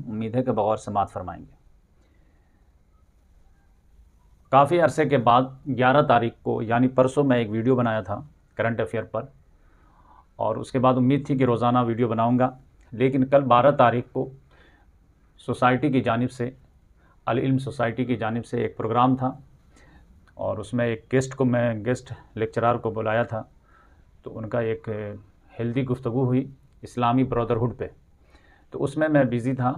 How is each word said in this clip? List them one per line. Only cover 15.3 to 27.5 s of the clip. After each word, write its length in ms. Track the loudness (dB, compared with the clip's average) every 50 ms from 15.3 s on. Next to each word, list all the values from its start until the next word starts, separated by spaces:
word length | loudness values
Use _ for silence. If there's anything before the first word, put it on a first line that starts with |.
| _ _
सोसाइटी 500 | -8 -8 -4 0 2 2 2 2 0 0
की 100 | 0 0
जानिब 280 | 0 0 0 0 -2 -4
से, 240 | -4 -6 -8 -8 -8 -14 _ _ _ _ _ _ _ _ _ _ _ _ _
अल 120 | -4 -2 -2
इल्म 200 | 0 0 0 0
सोसाइटी 440 | -2 -4 -4 -4 -4 -4 -2 -4 -4
की 120 | -4 -2
जानिब 260 | -4 -2 -4 -4 -6 -8
से 220 | -6 -4 -4 -4
एक 120 | -4 -6
प्रोग्राम 400 | -6 -6 -2 0 2 2 2 2
था 220 | 0 0 -4 -4 -8 -18 -20 -20 -20 _ _ -20 -20 -20 -20 -20 -20 -20 _ -20 -20 -20 -20 _ -8
और 220 | -6 -6 -6 -6
उसमें 240 | -8 -6 -4 -2 -2
एक 180 | -2 -2 -6 -6 _
गेस्ट 240 | 0 0 0 0 -2
को, 100 | -2 0
मैं 380 | 0 2 0 0 -2 -2 -4 -2
गेस्ट 280 | -4 -4 -4 -6 -14 -18 -18 -18 -14 _
लेक्चरर 400 | -4 -4 -4 -2 0 0 0 0
को 140 | 0 -2 -6
बुलाया 340 | -6 -4 -2 0 0 0 0
था, 160 | -2 -4 -10 -10 -10 _ _ _ _ _ _ _ _ _ _ _ _ _ _ _
तो 60 | -16
उनका 300 | -14 -12 -10 -6 -4 -2
एक 280 | -2 -2 -4 -6 -6 -8 -8 -8 -8 -10 -12 -14 -18 -20 _ _ _ _ -10
हेल्दी 280 | -6 -6 -4 -2 -2 -2
गुफ्तगू 420 | -2 -4 -4 -4 -4 -2 0 0
हुई 160 | 2 0 0 -2 -4 -10 -20 _ _ _ _ -20
इस्लामी 400 | -12 -4 0 0 2 2 2 2
ब्रदरहुड 520 | 0 0 -2 0 0